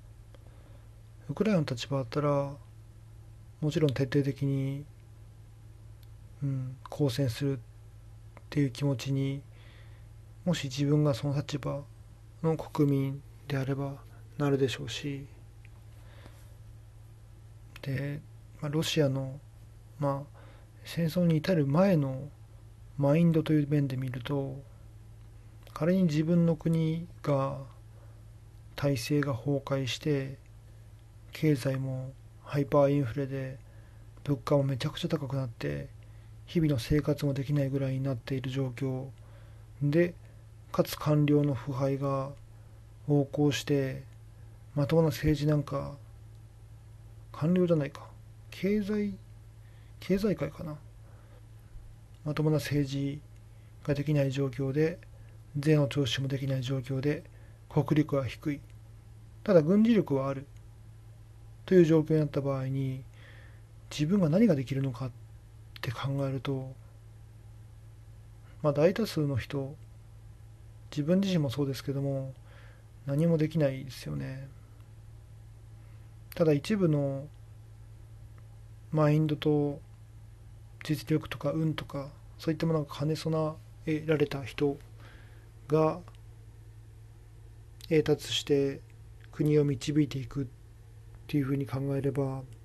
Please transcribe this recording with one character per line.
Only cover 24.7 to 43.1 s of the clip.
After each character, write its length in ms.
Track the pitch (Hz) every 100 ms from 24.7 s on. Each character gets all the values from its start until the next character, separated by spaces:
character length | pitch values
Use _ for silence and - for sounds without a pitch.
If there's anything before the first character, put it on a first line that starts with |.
| - - - - - - - - - -
仮 200 | - 156 190
に 60 |
自 200 | 175 147
分 200 | 160 175
の 120 | 170 160
国 500 | 165 165 160 165 170 -
が、 360 | - 139 135 135 135 - - - - - - - - - -
体 220 | - 143 131
制 240 | - 147
が 120 | 143
崩 260 | 120 143 139
壊 280 | - 135 127
し 140 | -
て、 380 | 156 139 135 - - - - - - - - - -
経 240 | - 156 139
済 200 | 139 135
も 360 | 135 131 131 - - -
ハ 160 | - 147
イ 60 |
パ 180 | 139 147
ー 60 | 139
イ 80 | 143
ン 80 |
フ 120 | 123 127
レ 80 | 135
で、 320 | 135 131 135 - - - - - -
物 120 | - 139
価 120 | - 143
も 80 |
め 120 | 135 127
ち 100 | 151
ゃ 40 |
く 80 | -
ち 60 |
ゃ 40 | 175
高 200 | 160 135
く 80 | 135
な 100 | 127
っ 20 |
て、 400 | 113 143 143 139 - - - - - -
日 140 | 175
々 120 | 156
の 60 | 131
生 220 | - 151
活 240 | 147 147
も 80 | 143
で 120 | 135
き 80 | 131
な 100 | 147
い 80 | 135
ぐ 80 | 135
ら 120 | 135
い 40 |
に 80 | 131
な 120 | 135
っ 20 | 120
て 180 | -
い 60 | 135
る 100 | 131
状 180 | 135 131
況 380 | 117 135 131 131 - - - - - - -
で、 320 | 143 160 175 - - - - - -
か 120 | -
つ 140 | - -
官 280 | 151 151 147
僚 180 | 147
の 100 | 147
腐 180 | 131 -
敗 260 | 131 139 139
が 320 | 139 135 135 - - - - - - -
横 180 | -